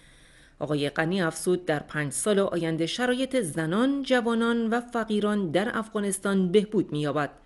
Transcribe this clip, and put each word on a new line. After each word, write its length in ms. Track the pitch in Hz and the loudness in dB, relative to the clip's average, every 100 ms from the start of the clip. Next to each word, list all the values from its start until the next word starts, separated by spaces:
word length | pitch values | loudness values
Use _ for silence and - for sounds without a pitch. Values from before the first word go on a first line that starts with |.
| - - - - - - | -20 -20 -20 -20 -20 -10
آقای 320 | 143 151 143 | -4 0 -2
غنی 320 | 151 160 190 | 0 0 2
افزود 420 | 165 - 185 180 | 0 -2 0 0
در 140 | 180 147 | 0 -2
پنج 340 | - 151 147 | -2 -4 -4
سال 260 | - 214 196 | -2 0 2
آینده 480 | 196 170 165 160 165 | 2 0 -2 0 -2
شرایط 540 | - 247 247 254 262 | -2 0 0 0 0
زنان، 600 | 175 151 160 196 269 277 | -2 -2 -2 0 2 0
جوانان 680 | 262 254 226 226 233 233 226 | 2 2 2 0 2 0 0
و 100 | 233 | -2
فقیران 720 | 240 240 214 208 208 208 180 | -2 -6 0 0 2 0 0
در 280 | 165 220 - | 0 0 -2
افغانستان 720 | 214 214 202 190 202 196 180 | -4 -4 -2 -2 0 2 4
بهبود 400 | 208 208 208 - | 4 2 0 -2
می‌یابد. 380 | 147 147 147 143 - | -2 -2 0 -2 -6